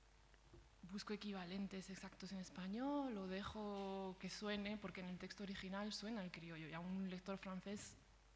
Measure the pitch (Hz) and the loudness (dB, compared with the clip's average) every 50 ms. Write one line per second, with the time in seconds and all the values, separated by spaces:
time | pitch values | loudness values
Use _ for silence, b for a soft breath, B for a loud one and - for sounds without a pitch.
0 | - - - - - - - - - - - - - - - - - 170 196 208 | -20 -20 -20 -20 -20 -20 -20 -20 -18 -16 -14 -14 -14 -16 -16 -12 -6 -4 -2 -2
1 | - - 208 196 208 208 196 190 180 170 185 196 196 185 196 190 180 - 185 - | 0 0 0 0 2 0 0 0 0 0 0 0 0 0 0 -2 -4 -4 -6 -6
2 | - 185 - - 190 185 196 185 185 - - 185 185 190 202 233 262 285 285 285 | -6 -8 -6 -6 -4 -2 -2 -2 -4 -4 -4 -2 0 2 2 4 4 4 6 6
3 | 277 262 220 196 190 185 185 196 202 - - 220 208 208 202 196 196 190 190 196 | 4 4 2 2 2 2 2 2 2 0 0 0 0 2 2 2 2 2 2 2
4 | 190 190 180 - - 180 - - 208 208 208 202 202 208 214 208 202 185 - 196 | 2 0 0 -2 -2 -4 -2 2 2 4 4 4 4 2 0 0 0 -2 -2 -2
5 | 185 180 180 175 185 185 - - 202 190 196 - 196 185 190 196 208 214 208 - | -2 -2 -2 -2 -4 -4 -4 -2 -2 -2 -2 0 0 0 2 2 2 2 0 0
6 | 202 214 240 208 180 180 - 165 165 170 165 156 160 151 160 165 175 180 190 190 | 0 0 2 2 0 0 -2 -4 -4 -4 -4 -4 -2 -2 -2 0 2 2 4 4
7 | 190 185 180 180 - 202 190 190 - 196 185 185 - 196 208 208 - - - - | 4 2 2 0 0 0 0 0 0 -2 -2 -2 0 -2 -2 -2 -2 -6 -8 -12
8 | - - - - - - - | -16 -20 -20 -20 -20 -20 -20